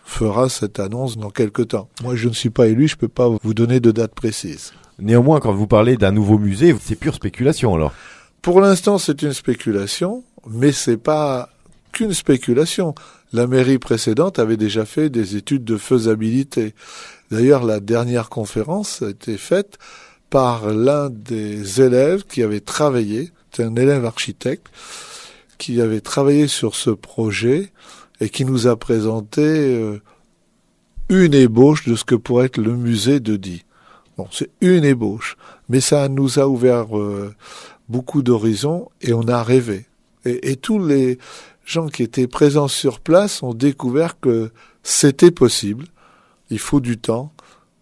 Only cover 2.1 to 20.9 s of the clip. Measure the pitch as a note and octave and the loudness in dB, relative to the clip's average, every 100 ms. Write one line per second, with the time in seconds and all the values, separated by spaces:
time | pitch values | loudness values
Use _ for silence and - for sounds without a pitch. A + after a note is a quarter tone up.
2.1 | A#2+ A#2+ A2+ A#2+ C3 A2+ A2+ D#3 - A2+ | -2 -2 -2 -2 2 2 4 2 0 -6
3.1 | - A#2+ A2 G#2+ G#2+ A#2 B2+ A2+ A2 A2 | 0 0 0 -2 0 2 4 4 2 -2
4.1 | - A2 - - - - - _ - G#2 | -4 -6 -6 -12 -14 -18 -20 _ -6 2
5.1 | A#2+ C3+ D3+ A2+ G2 G#2 G#2+ A#2+ A#2+ F#2+ | 4 4 2 0 -2 2 4 4 2 2
6.1 | G#2 G2+ G#2+ G2+ G2 E3+ A2+ - A2 D#3 | 2 4 2 2 2 2 2 -2 -6 -6
7.1 | - G#2 - C3+ D#3 A2+ E2 D2+ - - | -6 -8 -2 -2 0 0 0 -2 -6 -20
8.1 | - _ _ F3 F#3 G3 F3+ G#3 G3 - | -20 _ _ 2 4 6 4 2 0 -2
9.1 | C#3+ D3 C3 - A#2 A2+ G2+ G2+ - F3 | -2 -4 -4 -4 -4 -2 -2 -4 -4 -6
10.1 | B3 - - A2+ A2+ C#3+ C3+ - A2+ D3+ | -6 -14 -20 -10 0 0 0 -2 -2 0
11.1 | D3+ C#3+ B2+ - _ _ _ _ - A3 | 0 -2 -4 -8 _ _ _ _ -6 -4
12.1 | E3 - B2+ - A#2+ D#3+ - E3 - - | -2 0 0 2 0 0 0 -4 -4 -16
13.1 | _ - A#2 B2 C3 B2+ C3 - A2+ A2+ | _ -6 -2 0 2 2 2 0 -2 0
14.1 | A2 F#3+ - A2 G#2+ G#2+ A2 G#2+ D3+ D#3 | 0 0 0 0 0 0 -2 -4 -2 -2
15.1 | A#2+ F#2+ G2+ - C#3 A#2 G#2+ - B2+ A2 | -2 -4 -6 -4 -4 -2 -4 0 2 2
16.1 | A2 A2 B2+ C#3 B2 G#2+ - - - - | 0 0 -2 -2 -4 -4 -8 -20 -20 -20
17.1 | - - A2+ C3 C#3 A#2 G#2+ G2+ A#2 A#2+ | -20 -6 0 4 4 2 -4 -2 -2 0
18.1 | A#2+ - A#2 G#2+ A2 G#2+ G3 G3+ - G#2+ | -4 -4 -8 -8 -6 -4 -6 -6 -8 -8
19.1 | G2+ A#2 G2+ - F#3 G3+ - - - - | -8 -10 -8 -2 -2 -2 -12 -20 -20 -20
20.1 | _ - C3+ B2+ A#2 G#2+ G#2+ B2+ | _ -2 2 2 0 -2 0 0